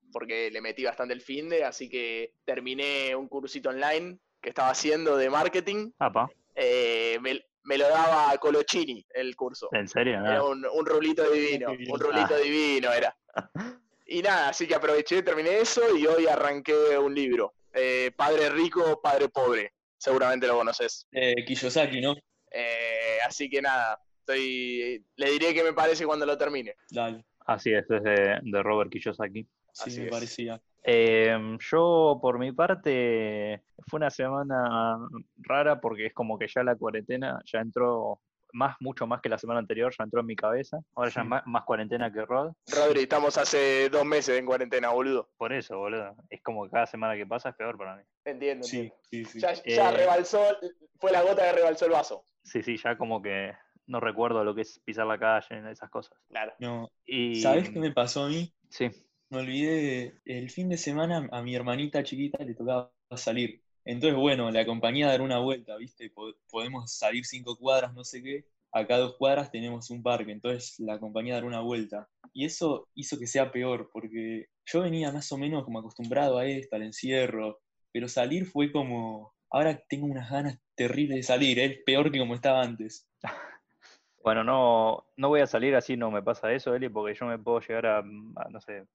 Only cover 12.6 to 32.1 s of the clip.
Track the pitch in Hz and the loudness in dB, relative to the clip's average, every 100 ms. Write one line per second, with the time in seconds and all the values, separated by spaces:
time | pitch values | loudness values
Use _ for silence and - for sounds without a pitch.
12.6 | 151 139 127 120 120 - _ - - - | 2 2 4 2 2 -2 _ -10 -8 -10
13.6 | 226 247 _ _ - 175 190 190 139 135 | -10 -12 _ _ -8 0 2 4 2 0
14.6 | 170 156 151 151 151 180 185 160 156 202 | 0 2 4 2 2 0 2 0 2 2
15.6 | 233 - 233 180 151 165 160 147 143 143 | 2 4 4 6 6 6 4 4 2 -2
16.6 | 139 151 151 143 143 143 139 120 104 _ | 2 4 6 4 2 2 2 2 0 _
17.6 | _ 127 131 127 127 - 143 156 147 147 | _ 0 2 2 0 2 2 4 4 2
18.6 | 165 180 165 151 151 139 139 139 127 117 | 2 2 2 2 2 4 2 2 2 2
19.6 | 104 _ _ _ - 131 127 127 123 120 | -2 _ _ _ 2 4 4 4 4 4
20.6 | 113 117 117 - - 131 127 120 120 131 | 2 0 -2 -4 -8 0 2 0 0 -2
21.6 | 135 131 143 131 135 143 _ _ _ - | 0 2 2 2 -2 -2 _ _ _ -6
22.6 | 120 117 117 113 113 110 117 - 143 139 | -4 -2 -2 -2 0 0 0 -2 -2 0
23.6 | 139 131 113 107 _ _ - 135 131 127 | 2 2 2 -2 _ _ -4 -2 0 -4
24.6 | 127 123 120 120 101 - 139 147 160 160 | -4 -4 -4 -6 _ -4 0 4 2 4
25.6 | 165 156 160 156 156 151 147 147 147 143 | 2 4 2 2 0 0 0 0 0 -2
26.6 | 113 - _ 117 117 113 - _ - 110 | -8 -12 _ -4 -4 -6 -16 _ -2 -2
27.6 | 117 107 101 113 107 104 98 101 123 101 | 2 2 2 0 4 4 4 2 -2 -2
28.6 | 98 107 101 120 123 104 107 101 113 _ | 2 2 0 -2 -8 -6 -6 -8 -14 _
29.6 | _ - 110 120 117 117 117 - 117 113 | _ -14 -12 -8 -6 -6 -8 -8 -8 -10
30.6 | _ _ - 117 113 113 113 113 110 110 | _ _ 2 6 6 6 4 2 -2 -8
31.6 | - 160 170 170 160 | -2 2 6 6 6